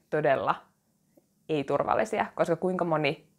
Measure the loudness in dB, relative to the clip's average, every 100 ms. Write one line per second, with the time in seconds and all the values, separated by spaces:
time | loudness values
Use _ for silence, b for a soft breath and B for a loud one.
0 | -6 -2 2 2 0 -2 -6 _ _ _
1 | _ _ _ _ -4 -4 0 -2 0 0
2 | 0 -2 -4 0 0 0 0 0 0 0
3 | 0 -2 -10